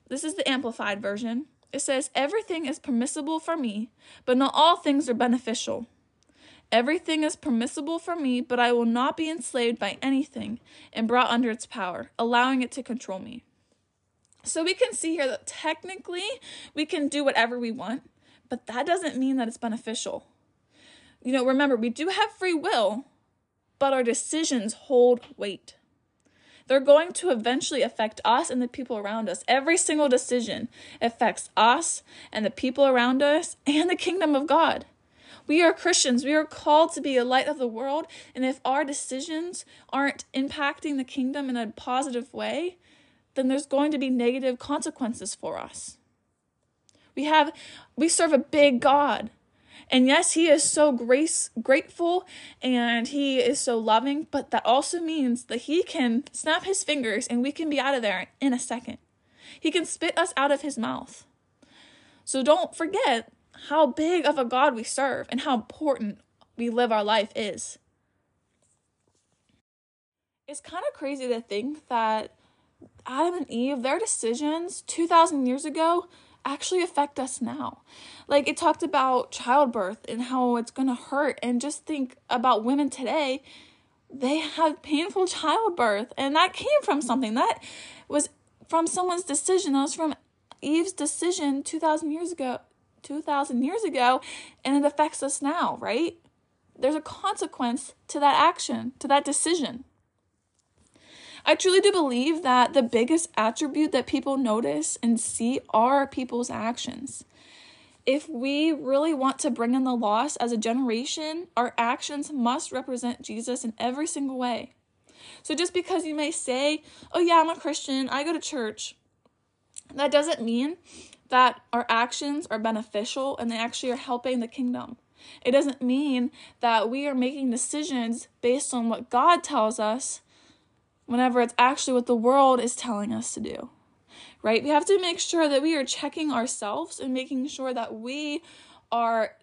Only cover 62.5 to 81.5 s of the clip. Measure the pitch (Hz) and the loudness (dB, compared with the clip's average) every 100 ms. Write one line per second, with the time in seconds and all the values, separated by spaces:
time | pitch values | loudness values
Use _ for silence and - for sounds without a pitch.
62.5 | 330 320 - 330 392 508 233 - _ _ | 4 2 -4 -4 0 2 0 -4 _ _
63.5 | - - 294 294 277 320 359 294 294 240 | -20 -2 4 4 4 0 2 2 0 0
64.5 | 254 294 233 220 - 269 - - 247 302 | 4 4 2 -6 -2 -2 -2 -6 -4 -2
65.5 | 240 - - 311 262 208 - _ _ _ | -2 -4 -6 -2 -2 -4 -10 _ _ _
66.5 | - 240 226 240 220 208 220 226 - 208 | -8 -4 0 0 0 2 0 0 -6 -8
67.5 | - - - _ _ _ _ _ _ _ | -8 -14 -16 _ _ _ _ _ _ _
68.5 | _ _ _ _ _ _ _ _ _ _ | _ _ _ _ _ _ _ _ _ _
69.5 | _ _ _ _ _ _ _ _ _ - | _ _ _ _ _ _ _ _ _ -18
70.5 | 294 - 339 571 - 277 277 254 233 233 | -16 -12 -6 -6 -6 -8 -6 -4 -4 -4
71.5 | 202 254 302 _ 240 220 220 - _ _ | -6 -6 -10 _ 0 0 0 -4 _ _
72.5 | _ _ _ - - - 277 339 349 277 | _ _ _ -20 -20 -8 -2 0 -2 -6
73.5 | 226 262 277 254 302 440 - 226 240 294 | -4 -2 -2 -2 -2 -2 -2 -2 -2 -2
74.5 | 320 349 - - - 339 339 339 294 247 | -4 -6 -12 -10 -4 4 6 6 4 0
75.5 | 262 311 311 330 349 349 - _ _ 269 | -2 -4 0 2 2 -2 -20 _ _ -8
76.5 | 285 - 370 349 - 285 - 262 - 226 | -6 -2 0 0 0 -2 -4 -8 -6 -8
77.5 | 277 240 - _ - - - - 285 285 | -6 -10 -10 _ -20 -20 -20 2 2 2
78.5 | 302 330 311 320 285 262 247 - - 240 | 0 0 2 0 2 2 2 0 -8 2
79.5 | 269 277 233 185 220 - 226 247 254 247 | 4 4 2 -4 -6 -10 -8 -4 0 2
80.5 | 240 233 - 262 247 - 269 294 - 240 | 0 -4 -2 -2 -2 -2 0 0 -2 -2